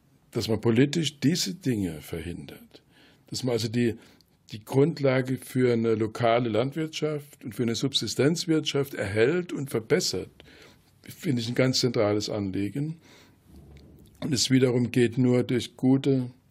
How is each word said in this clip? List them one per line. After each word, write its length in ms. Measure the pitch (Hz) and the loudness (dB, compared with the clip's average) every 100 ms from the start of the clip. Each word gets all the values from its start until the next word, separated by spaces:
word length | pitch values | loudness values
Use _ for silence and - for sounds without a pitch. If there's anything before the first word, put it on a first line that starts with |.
| _ _ _ | _ _ _
dass 160 | 117 104 | -6 -2
man 120 | 110 | 0
politisch 600 | 117 117 139 165 156 - | 2 4 4 2 -4 0
diese 340 | 139 175 196 | 0 0 -2
Dinge 460 | 170 135 113 92 78 | -4 -4 -2 -2 -6
verhindert. 840 | - 85 82 85 - - - - _ _ _ _ _ | -10 -10 -8 -10 -14 -18 -20 -20 _ _ _ _ _
Dass 160 | - | -6
man 80 | 127 | -2
also 160 | 117 113 | -2 -2
die, 260 | 117 120 113 - _ _ _ _ | 0 0 -2 -10 _ _ _ _
die 140 | 107 | -16
Grundlage 720 | - 131 147 147 135 131 127 127 | -2 2 2 2 0 0 0 -6
für 340 | - 127 127 | -4 0 2
eine 220 | 120 113 | 2 2
lokale 540 | 110 110 - 120 117 123 | 2 0 0 2 2 2
Landwirtschaft 960 | 107 131 160 156 - 151 151 143 - | 0 -2 -4 -6 -4 -4 -4 -10 -16
und 100 | - | -12
für 80 | - | -4
eine 140 | 117 117 | -2 -2
Subsistenzwirtschaft 1160 | 139 - 113 - 135 170 - 156 151 139 135 | -2 -2 -2 2 2 2 0 0 0 -2 -2
erhält 580 | - 104 104 117 175 170 | -4 -2 2 4 2 -2
und 180 | - 135 | -6 -4
verbessert, 600 | 117 110 185 - - - - - - - _ _ _ | -4 0 0 0 -4 -8 -14 -20 -20 -20 _ _ _
finde 400 | - - - 123 | -20 -8 -2 -2
ich 60 | 113 | -2
ein 60 | |
ganz 240 | 123 131 127 | 0 2 2
zentrales 480 | 131 117 104 104 104 | 0 2 2 0 -2
Anliegen. 680 | 104 98 95 101 139 151 160 _ - - _ _ - - - - - - - | -4 -4 -4 -4 -4 -6 -8 _ -20 -20 _ _ -20 -20 -20 -20 -20 -20 -10
Und 140 | 127 | -4
es 160 | 131 - | -2 2
wiederum 400 | 131 127 123 120 | 4 4 2 0
geht 260 | 127 120 113 | 2 2 4
nur 280 | 127 123 | 4 4
durch 320 | 123 123 104 - | 2 -2 -4 -2
gute 540 | 127 135 139 135 123 - _ | 2 4 4 0 -2 -10 _